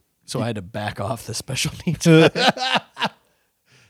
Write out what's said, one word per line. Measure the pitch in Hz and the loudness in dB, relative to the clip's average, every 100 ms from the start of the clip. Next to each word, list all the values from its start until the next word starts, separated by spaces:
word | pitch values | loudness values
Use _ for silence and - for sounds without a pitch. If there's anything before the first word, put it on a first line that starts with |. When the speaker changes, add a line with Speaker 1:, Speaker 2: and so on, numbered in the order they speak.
| _ _ - | _ _ -10
Speaker 1:
so | 123 | -6
I | 113 | -6
had | 107 | -6
to | |
back | 90 107 104 - | -10 -8 -8 -6
off | 101 117 - | -8 -8 -10
the | |
special | 113 - 131 160 - | -12 -8 -6 -6 -6
<laughs> | - | -6
needs | 151 170 | 0 6
guy. | 160 160 | 8 6
Speaker 2:
<laughs> | - 247 - 254 254 - - 226 - _ _ _ _ _ _ | 4 0 0 -2 -4 -6 -8 -8 -8 _ _ _ _ _ _